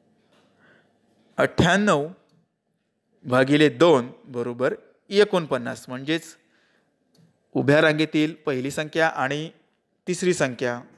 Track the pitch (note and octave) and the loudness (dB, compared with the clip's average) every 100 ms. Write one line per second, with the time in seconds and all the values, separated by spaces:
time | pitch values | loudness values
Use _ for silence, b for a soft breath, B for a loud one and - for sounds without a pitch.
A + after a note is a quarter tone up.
0 | _ _ _ _ _ _ b b b _ | _ _ _ _ _ _ b b b _
1 | _ _ _ - C3 - F3 G3 G#3 D3+ | _ _ _ -2 -2 2 2 2 2 0
2 | D#3 - _ _ _ _ _ _ _ _ | -2 -12 _ _ _ _ _ _ _ _
3 | _ _ D#3 B2+ C3+ D3 D3+ B2 E3+ C#3 | _ _ -2 0 4 4 4 4 4 4
4 | B3 - - A#2+ A#2+ A#2+ C3+ G3+ _ _ | 0 -14 -14 -8 -8 -4 -4 -4 _ _
5 | - G3 G#3 F#3 D3+ C3 A#2+ A#2 - B2+ | -4 0 2 0 -4 -6 -6 -12 -12 -12
6 | C#3 D#3+ - - _ _ _ _ _ _ | -6 -6 -6 -20 _ _ _ _ _ _
7 | _ _ _ _ _ C#3 C3 D3+ D#3 D3+ | _ _ _ _ _ -2 2 4 4 2
8 | D#3 D#3 D#3 - - C3 C3+ D#3 D3+ D#3+ | 0 0 -2 -4 -6 -6 -6 -8 -6 -2
9 | D#3+ - C3 D3 E3 _ _ _ _ _ | -2 -2 -6 -6 -10 _ _ _ _ _
10 | - E3+ F3+ E3 C3+ A#2+ B2 A#2+ - | -8 -4 -2 0 -4 -4 -6 -6 -14